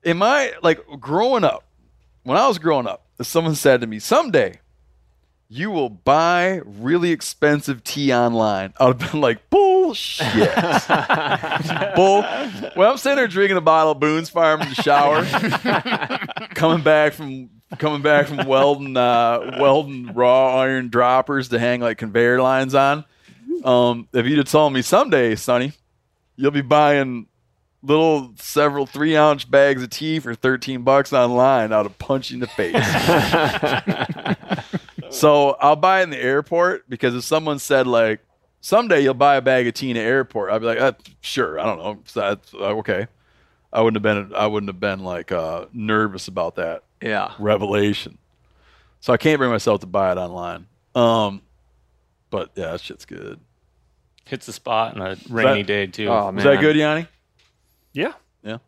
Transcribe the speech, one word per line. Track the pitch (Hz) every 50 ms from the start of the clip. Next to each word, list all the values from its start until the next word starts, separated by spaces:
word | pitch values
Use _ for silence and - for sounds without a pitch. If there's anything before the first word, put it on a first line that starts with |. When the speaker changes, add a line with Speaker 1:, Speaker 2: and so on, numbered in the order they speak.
| _
Speaker 1:
Am | 170 170 175 196
I, | 233 269 294 269 233 - 165 165
like, | 170 160 - - _ 147 139
growing | - 131 147 180 220 254 269 233 185
up, | 139 - - _ _ _ _ _ _ _ _ _ _ _ _ _
when | 127 131
I | 185 240
was | 269 220 170
growing | 156 165 156 135 120
up, | 104 95 - _ _ _ _
if | 123
someone | - - 165 165 160 151
said | 139 - 147 131 123
to | 120
me, | 113 107 107
'Someday | - - 226 294 339 269 180 147 110 92 90 _ _ _ _ _ _ _ _ _ _ _ _ _ _ _ _ _ _ _
you | 110 127 175 220
will | 202 165 139 120
buy | 104 92 _ 131 139 156 165 170 175 175 175 185 190 175 -
really | 104 101 101 113 127 160 175 170 175
expensive | 165 - - - - _ - 147 147 147 - - 135 120 _
tea | - - 143 143 139 127
online,' | 120 120 120 117 113 110 110 101 95 95 95 - -
I | 135
would | 127 127 120
have | 151 170
been | - 151
like, | 147 123 117 - _ _
'Bullshit.'" | - 392 403 381 370 381 370 330 233 - - - - - - - - 226 208 - -
<laughs> | - 170 175 147 - - - - 156 131 - - 165 151 139 - - - 156 156 156 151 160 - 147 190 202 196
Bull. | 170 185 196 196 202 208 - - 254 294 254 190 - - - -
When | - 190
I'm | 220 269
sitting | 247 - 269 277
there | 277 254
drinking | 220 170 190 202 196 190
a | 180
bottle | 160 160 160 160 156 156
of | 151 139
Boone's | 147 151 156 160 165 -
Farm | - 165 165 156 156 156
in | 147 143
the | 135
shower, | - - - 143 143 143 143 151 156 180
<laughs> | - 135 254 196 226 226 269 - 247 214 175 - 247 226 - 147 - 254 - - - - - - - 185
coming | - 160 160 165 170 143
back | 156 156 151 151 151 147
from, | - 156 139 135 131 131 120 _ _ _ _ -
coming | - 151 151 151 143
back | 139 151 151 143 143
from | 139 147 143 135
welding, | 135 131 135 139 143 147 139 139 135 131
uh, | 127 123 120 120 117 120 117 117 120 - 127 - -
welding | 139 139 135 151 156 143 139 127 123 117 98
raw | 120 123 123 127 131 135 131 131 131
iron | 131 131 135 131 127 120
droppers | 110 120 123 123 127 131 127 - 143 135 127 123
to | 120 117
hang, | 120 123 123 123
like, | 120 117 113
conveyor | - 117 110 98 113 120 120 123 127
lines | 127 127 131 131 135 131 135
on, | 139 135 139 143 151 151 _ _ _ _ _ - _ 233 254 330 349 277
um, | 131 127 123 123 123 120 117 113 _ -
if | 127 117
you'd | 123 147
have | 147 139 -
told | - 151 156 147 135
me, | 131
"Someday, | 117 - - 208 285 277 170 139 123 117 110
Sonny, | 101 - - 123 123 123 143 147 _ _ _ _ _ _ _ _ _ _ _ _
you'll | - 131 143
be | 147 147
buying | 139 120 147 147 151 147 147 143 135 131 123 117 107 _ _ _ _ _ _ _ _ _ _ _ -
little | 135 147 156 160 160 156 147 131 123 107
several | - - - - 147 147 147 143 143 139
three | - - 139 151 156 160
ounce | 151 151 151 147 139 123
bags | - 131 139 139 143 139 131 127
of | 117
tea | - - 151 156 160 160
for | 135 123 117
thirteen | - - 131 131 127 - - 131 127 120
bucks | 131 135 139 139 -
online," | 143 131 123 120 123 123 123 131 135 127 113 110 110
I'd | 107 104
have | 101 95 _
punched | - - 139 135 123 -
you | 127
in | 123
the | 123
face. | - - - 104 85 -
<laughs> | 233 107 101 160 - - - 175 156 - - - 165 156 143 - - - 147 139 - - 202 - - - - 160 - - - 175 - - - 185 - - - - 180 - - _ - - -
So | - - - 151 147 147 143 139 135 -
I'll | 135 147 151
buy | 147 160 185 190 190 185
in | 170
the | 147 127
airport, | 127 127 135 143 147 _ 170 170 175 180 185 - _ _
because | 131 117 - 123 120
if | 123 113
someone | - 160 156 160 156 147 139
said, | - - 143 135 127
like, | 127 120 117 117 110 107 - _ _ _ _ _ _ _ _
"Someday | - - 190 214 240 226 180 151
you'll | 143 131 131
buy | 120 143 143 143
a | 135
bag | 123 131 131 127 123
of | 120 113
tea | - 135 131
in | 120
the | 117
airport," | 107 113 127 135 131 127 _ 113 101 92
I'd | 104 110
be | 110
like, | 117 113 113
"Uh, | 127 135 - _ _ - _ _
sure, | - - - 139 120 82 78 76
I | 80
don't | 110 101 80
know." | 85 101 107 - _
So | - - 117
that's, | 104 98 101 98 _ _ _
uh, | 101 98 98 104
okay. | 110 107 - 101 90 107 - _ _ _ _ _ _ _ _ _ _ _ _ -
I | 113
wouldn't | 113 113 110 107 104
have | 110 104 101 101 95
been, | 104
I | - 107
wouldn't | 107 107 107 101 98
have | 92 90
been, | 101 101 95 95 95
like, | 92 90 87 82 -
uh, | 95 87 80 80 82 85 90 - -
nervous | 120 107 107 110 107 107 104 95 95 - -
about | 92 92 85 85 -
that. | - 87 82 82 - _ _ _ _
Speaker 2:
Yeah. | - 113 107 101 98 - - -
Speaker 1:
revelation. | 104 104 110 98 101 101 104 104 101 104 101 - - - - _ _ _ _ _ _ _ _ _ _ _ _ _ _ _ _ _
So | - - 123
I |
can't | 117 - 160 156 143
bring | 135 123
myself | 117 107 - 123 107 101
to | 98
buy | 92 90 101 98 92
it | 90
online. | 92 90 87 87 90 87 87 87 85 87 _ _ _ _ _ _
Um, | 127 120 117 113 113 107 101 98 98 _ _ _ _ _ _ _ _ _ _ _ _ _ _ _ _ _ _
but | - 101 85 - _
yeah, | 98 92 80
that | 85 87
shit's | - - - - -
good. | _ - 50 50 52 52 - _ _ _ _ _ _ _ _ _ _ _ _ _ _ _ _ _
Speaker 3:
Hits | - - 117 -
the | - 110
spot | - _ - 117 110 113 113 -
on | 104
a | 92 95
Speaker 1:
Was | 95 92 - -
Speaker 3:
rainy | 120 113 123 131 - 101 101
Speaker 1:
that |
Speaker 3:
day, | 92 104 104 98
too. | 92 - - 107
Speaker 2:
Oh, | 104 117 110 101 98
Speaker 1:
was | 95 101 101
that | 143 139
Speaker 2:
man. | -
Speaker 1:
good, | 151 156 151
Yanni? | 151 151 151 151 160 165 - _ _ _ _ _ _ _ _ _ _ _ _ _ _ _ _ _
Speaker 4:
Yeah. | 131 175 277 - _ _ _ _ _ _
Speaker 1:
Yeah. | 104 113 117 _